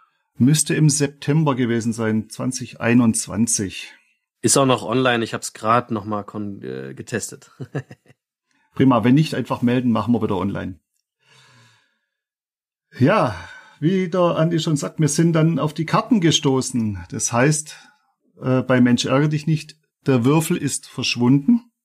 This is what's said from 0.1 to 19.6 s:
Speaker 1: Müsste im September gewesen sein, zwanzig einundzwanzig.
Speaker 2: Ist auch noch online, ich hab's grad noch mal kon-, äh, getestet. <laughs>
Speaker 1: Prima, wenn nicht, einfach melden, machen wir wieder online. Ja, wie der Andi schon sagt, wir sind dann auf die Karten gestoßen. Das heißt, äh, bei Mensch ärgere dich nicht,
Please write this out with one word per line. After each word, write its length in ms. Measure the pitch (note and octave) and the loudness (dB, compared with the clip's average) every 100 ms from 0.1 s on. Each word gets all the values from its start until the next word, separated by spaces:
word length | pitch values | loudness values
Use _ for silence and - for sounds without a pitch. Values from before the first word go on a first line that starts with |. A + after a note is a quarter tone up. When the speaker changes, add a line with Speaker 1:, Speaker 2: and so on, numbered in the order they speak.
| _ _ - | _ _ 0
Speaker 1:
Müsste 380 | B2 D#3 - | 2 2 0
im 160 | D#3 D3+ | 2 2
September 640 | C#3+ C#3 - - D#3+ D3+ | 2 -2 -4 -2 0 0
gewesen 380 | B2+ A#2+ A#2 A2 | 0 0 0 -2
sein, 360 | A2 A2 A2 G#2+ | -2 -2 -2 -4
zwanzig 500 | - B2+ - B2 - | -8 -8 -8 -12 -6
einundzwanzig. 1120 | A2+ B2 A#2 G#2+ - F2+ A#2 - G2 - - - _ _ _ _ | 2 4 4 0 -4 -2 -2 -2 -4 -8 -16 -20 _ _ _ _
Speaker 2:
Ist 160 | A#2+ D3 | 0 2
auch 80 | C3+ | 2
noch 160 | A#2+ | 0
online, 420 | F#2 B2 B2+ A#2 | 0 -2 0 0
ich 80 | A2 | -2
hab's 220 | A#2 - | -8 -12
grad 360 | - A2 A#2+ A#2+ | -8 0 0 0
noch 140 | A2 | -6
mal 180 | G2+ G#2 | -6 -8
kon-, 380 | G2+ G#2+ G#2 G2 | -8 -10 -12 -12
äh, 320 | C2 C2 C2+ | -12 -12 -12
getestet. 580 | - A2+ A2+ - - - _ C#3 C#3+ - - _ | -14 -8 -8 -8 -14 -20 _ -12 -12 -12 -18 _
<laughs> 640 | _ _ _ _ _ _ | _ _ _ _ _ _
Speaker 1:
Prima, 280 | - C3+ A#2+ | 2 4 4
wenn 120 | A2+ | 4
nicht, 200 | C#3 D#3 | 4 2
einfach 280 | A#2+ A#2 A#2+ | -2 -6 -4
melden, 280 | A#2+ B2+ B2 | 0 0 0
machen 220 | A2 G#2+ | 0 0
wir 80 | A#2 | 0
wieder 160 | A2 G2 | 0 -2
online. 440 | G2 F#2 F#2+ F#2 _ _ _ _ _ _ _ _ _ _ _ _ _ _ _ _ _ _ _ _ _ - | -2 -4 -8 -12 _ _ _ _ _ _ _ _ _ _ _ _ _ _ _ _ _ _ _ _ _ 0
Ja, 360 | C3 G#3 C#3 F2+ F2+ - - _ | 2 2 0 -4 -14 -20 -20 _
wie 300 | D3+ F#3+ F#3 | -2 0 0
der 260 | F3+ F3 D#3 | 0 0 2
Andi 240 | E3 E3 | 0 0
schon 160 | E3 D3 | 0 -2
sagt, 240 | F3+ - | -4 -2
wir 80 | D3+ | 0
sind 240 | - E3+ | 2 2
dann 260 | E3 D#3+ D#3 | 2 2 0
auf 140 | D3+ | -4
die 140 | - D#3+ | -6 -2
Karten 340 | F3+ A3+ G#3+ | -2 2 2
gestoßen. 840 | E3 D3 D3 C3 B2 B2 A2 F#2+ E2+ | 2 2 2 0 -2 -4 -4 -6 -10
Das 240 | A2+ - | -8 -4
heißt, 420 | A#2 C#3 D3+ - - - _ _ _ _ _ | 2 2 2 -4 -18 -20 _ _ _ _ _
äh, 180 | C3 B2+ | -2 0
bei 220 | B2+ B2+ | 2 4
Mensch 240 | B2 A#2+ G#2+ | 4 4 2
ärgere 220 | C3 D3+ | 2 2
dich 180 | D3+ D#3+ | 0 0
nicht, 320 | D3+ | -2